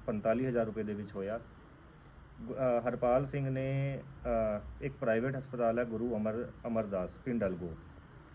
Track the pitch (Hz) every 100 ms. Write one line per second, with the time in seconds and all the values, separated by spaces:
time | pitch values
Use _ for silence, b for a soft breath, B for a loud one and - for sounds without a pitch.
0 | - 107 110 117 131 120 113 107 107 104
1 | 98 101 98 117 - - - - - -
2 | - - - - 117 127 127 120 120 120
3 | 123 127 139 143 135 131 135 135 139 135
4 | - - 127 113 110 104 - - 139 135
5 | 123 113 131 135 - 120 117 120 117 110
6 | 120 110 107 113 123 - 123 113 104 95
7 | 90 - 123 117 98 87 87 80 - -
8 | - - -